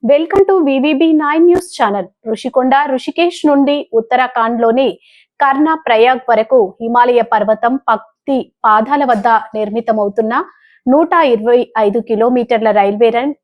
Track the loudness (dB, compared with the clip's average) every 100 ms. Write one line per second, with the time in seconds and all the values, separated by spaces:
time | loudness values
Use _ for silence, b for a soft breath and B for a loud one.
0 | 0 0 0 0 2 2 2 0 0 0
1 | 2 2 0 2 2 2 -2 -4 -2 -2
2 | -8 _ -10 -8 -4 -2 0 0 0 -4
3 | -6 -2 -2 0 0 2 2 -2 -2 -4
4 | -2 -2 -2 -2 -2 0 0 0 -2 -4
5 | b b b _ -2 0 0 -2 0 2
6 | 2 2 0 -2 2 0 0 -4 -2 0
7 | 2 2 0 -2 0 -2 -2 -2 -2 -4
8 | -6 _ -6 -4 -6 _ 0 2 2 -2
9 | 0 0 2 0 -2 -6 -4 -4 -4 -2
10 | -2 -2 -2 -4 -6 b b b 0 2
11 | 2 2 2 0 2 0 0 -2 0 -2
12 | -4 0 0 0 0 0 2 2 0 2
13 | 0 0 -4 -8